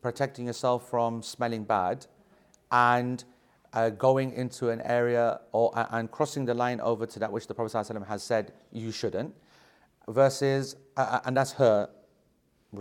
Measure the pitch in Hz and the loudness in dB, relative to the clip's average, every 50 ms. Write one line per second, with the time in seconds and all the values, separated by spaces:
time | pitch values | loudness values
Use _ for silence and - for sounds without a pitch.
0 | - 123 120 - 139 135 - 127 123 120 117 - - 127 123 120 - - - 117 | -6 -6 -2 -2 -4 -4 -4 -6 -6 -6 -4 0 0 0 0 0 -2 -2 0 0
1 | 117 117 117 113 104 - - - 123 117 117 110 104 104 110 98 90 90 117 135 | 0 0 -2 -4 -8 -10 -6 -4 -2 -2 -2 -4 0 0 2 2 2 0 -2 -4
2 | - - _ _ _ _ _ _ _ _ _ _ _ _ 120 123 123 120 120 123 | -8 -18 _ _ _ _ _ _ _ _ _ _ _ _ 4 6 6 6 4 4
3 | 123 123 127 120 - - _ _ _ _ _ _ _ _ - 113 113 113 104 95 | 2 -2 -4 -6 -10 -18 _ _ _ _ _ _ _ _ -2 0 0 0 0 4
4 | 131 131 131 135 131 131 113 120 127 120 - - 127 117 117 113 - - 120 120 | 4 4 4 4 0 -2 -4 -6 -6 -6 -6 -4 -2 -2 -2 -2 -2 0 2 2
5 | 120 120 120 117 117 113 - - - - - 110 117 117 - 117 113 - 113 117 | 2 2 2 2 2 2 0 -4 -8 -2 0 2 2 2 2 0 -2 -2 -2 -4
6 | 113 110 - - 156 143 - 143 131 120 120 120 123 123 123 110 - 113 117 104 | -4 -4 -2 -4 -4 -2 -2 -4 -2 -2 0 0 0 -2 -2 -2 -2 -2 -2 -2
7 | 117 113 - 104 110 107 101 113 - - 123 - 113 110 - 113 101 - 113 107 | -4 -8 -4 -6 -4 -4 -4 -6 -6 -8 -6 -6 -6 -2 -2 -4 -4 -4 -8 -10
8 | 98 101 107 98 - - 120 110 101 - - - _ _ - 113 113 113 104 - | -8 -8 -8 -8 -2 -2 -2 -2 -2 -4 -12 -20 _ _ -12 -8 -8 -8 -6 -4
9 | - 107 - 95 131 - - - _ _ _ _ _ _ _ _ _ _ _ _ | -4 -4 -2 -4 -6 -6 -10 -18 _ _ _ _ _ _ _ _ _ _ _ _
10 | _ - 107 127 135 135 135 - 139 135 135 135 135 135 - - - _ _ 135 | _ -4 4 4 4 4 4 2 0 2 2 0 -2 -4 -10 -16 -20 _ _ -2
11 | 131 - 123 - - 127 127 135 135 - - - 135 113 107 104 101 - - - | 0 0 0 -2 -2 0 0 2 0 0 2 4 6 6 6 4 2 -2 -8 -20
12 | _ _ _ _ _ _ _ _ _ _ _ _ _ _ 107 101 | _ _ _ _ _ _ _ _ _ _ _ _ _ _ -16 -16